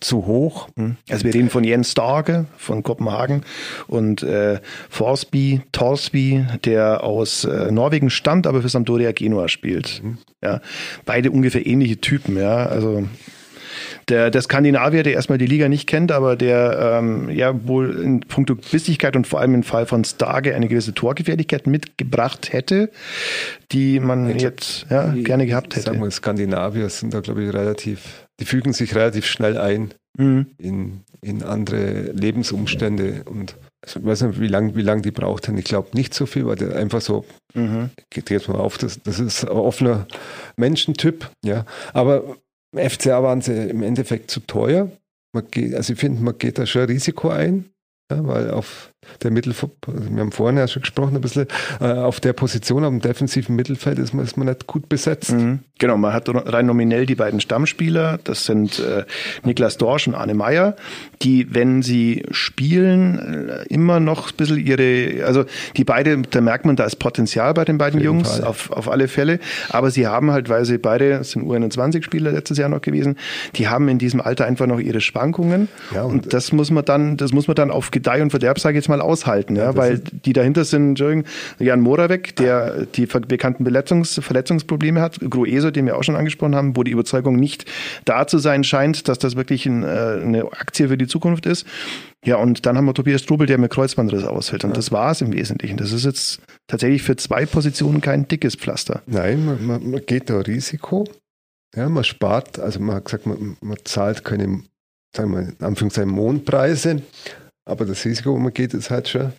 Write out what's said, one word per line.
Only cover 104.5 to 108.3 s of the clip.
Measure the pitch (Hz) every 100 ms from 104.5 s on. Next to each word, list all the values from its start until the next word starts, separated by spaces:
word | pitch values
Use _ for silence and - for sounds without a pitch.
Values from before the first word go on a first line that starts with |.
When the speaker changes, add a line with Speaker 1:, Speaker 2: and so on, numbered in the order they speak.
| 95 - _ _ _ _
Speaker 1:
sagen | - 107
wir, | 92
in | 90 -
Anführungszeichen | 92 101 104 - 98
Mondpreise. | 98 110 143 147 139 135 156 165 151 - - - - - _ -
Aber | 90
das | 98 95
Risiko, | 113 117 127